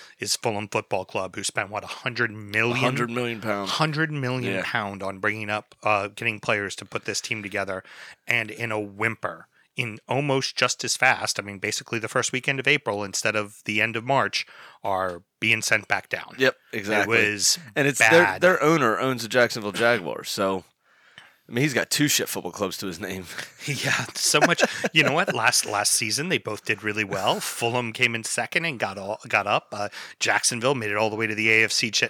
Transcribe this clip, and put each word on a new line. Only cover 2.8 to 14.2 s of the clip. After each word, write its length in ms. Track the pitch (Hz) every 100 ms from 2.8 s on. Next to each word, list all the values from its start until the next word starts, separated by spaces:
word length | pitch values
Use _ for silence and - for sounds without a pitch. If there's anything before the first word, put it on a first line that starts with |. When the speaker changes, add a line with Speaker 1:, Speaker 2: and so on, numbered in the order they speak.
| 127 120 120
Speaker 2:
million 320 | 120 120 113
pounds. 300 | 107 101 95
Speaker 1:
Hundred 380 | - 156 147 156
million 460 | 147 127 127 120 95
Speaker 2:
Yeah. 60 |
Speaker 1:
pound 400 | - 117 101 98
on 160 | 98 95
bringing 300 | 107 107 104
up, 260 | 107 - -
uh, 240 | 107 104 104
getting 320 | 104 113 107
players 360 | - 107 98 -
to 80 | 101
put 180 | 110
this 160 | - 101
team 240 | - 110
together. 400 | 101 101 95 95 - - - - -
And 260 | 117 107
in 200 | - 117
a 80 | 107
whimper, 680 | 104 101 113 110 95 - - _ _ -
in 240 | 120 110 -
almost 480 | 123 139 135 - -
just 300 | 123 - 120
as 100 | -
fast, 440 | 131 117 110 -
I 40 |
mean, 160 | 101 98
basically 400 | 104 - - 117
the 80 | 110
first 240 | 127 -
weekend 300 | 127 143 135
of 60 | 135
April 340 | 147 117 104
instead 320 | 101 - 110 107
of 260 | 104 - -
the 160 | 107
end 160 | 113 113
of 80 | 123
March, 400 | 135